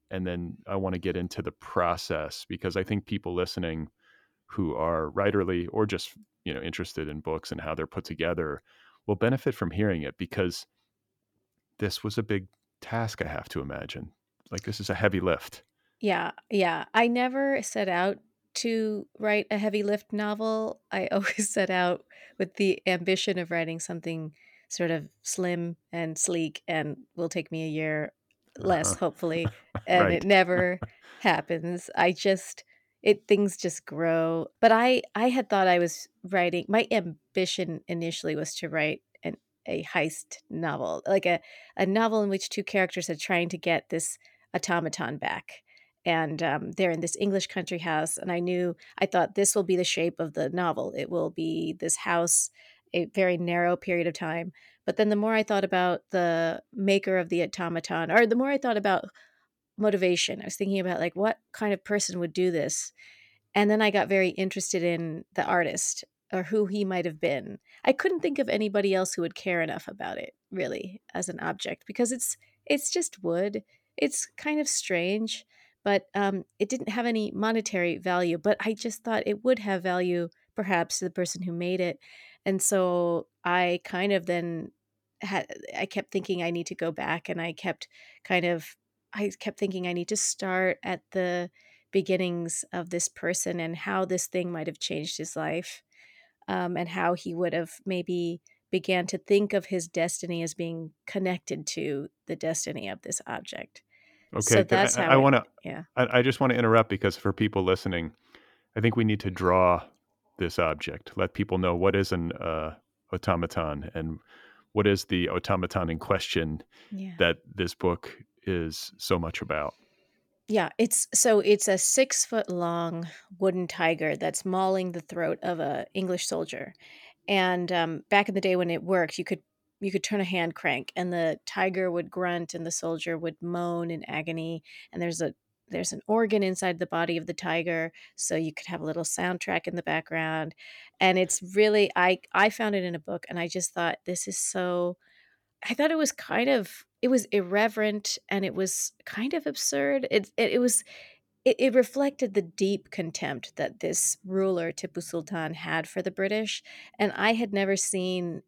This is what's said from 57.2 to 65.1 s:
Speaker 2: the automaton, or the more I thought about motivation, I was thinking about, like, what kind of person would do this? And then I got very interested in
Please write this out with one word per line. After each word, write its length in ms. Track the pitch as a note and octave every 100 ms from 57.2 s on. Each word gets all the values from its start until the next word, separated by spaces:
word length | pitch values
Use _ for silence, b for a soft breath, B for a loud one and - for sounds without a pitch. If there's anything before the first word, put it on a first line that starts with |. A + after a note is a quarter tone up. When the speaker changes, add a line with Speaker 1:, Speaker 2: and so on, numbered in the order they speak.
| E3+
Speaker 2:
the 140 | F3
automaton, 640 | E3 - E3+ E3 - E3 D#3+
or 140 | G#3 A3+
the 100 | B3
more 140 | C4+
I 80 | C#4
thought 200 | B3+ G#3
about 280 | G3+ F#3 - b b b b _ _ -
motivation, 640 | G#3+ G3 F#3 F3 - -
I 40 | -
was 100 | -
thinking 240 | G3 G3
about, 200 | F3+ F3
like, 160 | E3+ F3+
what 220 | G#3+ - _
kind 220 | - G#3
of 100 | F#3+
person 360 | - G#3 - F3+
would 140 | E3+
do 160 | F3+ F3+
this? 420 | E3 C#3+ - - B B B B B _
And 160 | G3+ G#3
then 120 | G#3+
I 100 | G#3
got 180 | G3 C#3
very 200 | G3 F#3
interested 520 | - F#3+ F#3+ - F3+
in 440 | F3 E3+ E3